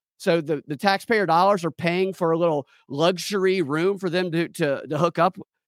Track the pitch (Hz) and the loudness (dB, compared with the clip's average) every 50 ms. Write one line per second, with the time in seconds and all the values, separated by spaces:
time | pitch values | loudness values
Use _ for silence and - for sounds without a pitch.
0 | _ _ _ _ - 196 170 170 160 143 160 143 - - - 139 - 202 196 196 | _ _ _ _ 0 2 2 2 0 -2 -4 -4 -4 -8 -8 -2 0 0 0 0
1 | - - 233 214 196 165 160 170 185 196 208 190 165 165 147 - - 170 170 180 | 0 0 0 0 2 4 4 4 4 4 2 2 0 -4 -6 -4 -2 -2 0 0
2 | 190 190 180 - 185 165 165 165 175 170 156 147 135 - _ _ _ - 131 139 | -2 -2 -2 -2 -2 0 0 2 2 0 0 -2 -4 -8 _ _ _ -10 -4 0
3 | 156 175 190 175 - - 196 202 185 190 190 196 170 131 143 156 170 190 202 185 | 2 2 0 0 -4 -4 -2 0 0 0 0 0 0 -2 -2 0 0 0 -2 -2
4 | 185 180 156 180 185 180 156 170 170 - - - 165 143 139 107 - 127 156 147 | -4 -4 -2 -2 -2 -2 -2 -2 -2 -4 -2 -2 -2 -2 -2 -2 -4 -6 -2 0
5 | 170 170 - - 165 190 - - - - _ _ _ | 0 0 2 2 0 0 0 -4 -12 -20 _ _ _